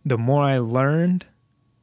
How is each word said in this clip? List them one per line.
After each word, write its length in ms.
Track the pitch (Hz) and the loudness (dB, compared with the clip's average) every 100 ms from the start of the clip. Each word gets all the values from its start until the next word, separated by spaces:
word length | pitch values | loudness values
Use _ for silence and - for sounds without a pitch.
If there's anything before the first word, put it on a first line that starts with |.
| 147 | -4
the 140 | 117 | -2
more 240 | 117 143 | 0 2
I 160 | 143 131 | 2 0
learned, 640 | 113 127 135 156 175 180 - _ _ _ _ _ | 0 0 0 0 0 -2 -6 _ _ _ _ _